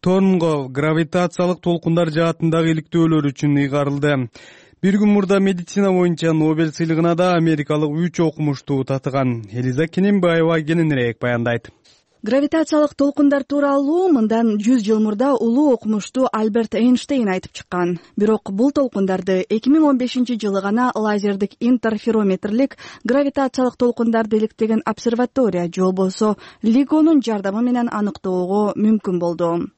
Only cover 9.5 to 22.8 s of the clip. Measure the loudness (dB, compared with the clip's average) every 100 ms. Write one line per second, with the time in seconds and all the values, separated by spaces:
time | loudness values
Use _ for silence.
9.5 | -6 -4 -2 -2 0 2 2 2 2 2
10.5 | 0 0 0 2 2 -2 -2 -2 -2 0
11.5 | -2 -6 _ _ _ _ _ -2 0 0
12.5 | -2 0 0 0 0 -2 2 2 2 -2
13.5 | -2 0 0 0 0 2 2 2 0 0
14.5 | 0 0 0 2 0 0 0 0 0 0
15.5 | 2 2 2 0 -4 -4 -2 -2 0 -2
16.5 | 0 -2 0 2 2 0 -2 0 -2 -6
17.5 | -20 -8 -4 -2 -4 -8 -2 0 0 -2
18.5 | 0 0 2 -2 -2 -2 -2 0 -2 0
19.5 | -2 2 4 4 2 -2 -2 -2 -2 -2
20.5 | -2 0 0 0 0 -2 0 -2 -2 -4
21.5 | -2 0 0 0 -2 -2 0 0 -2 -2
22.5 | 0 -2 -4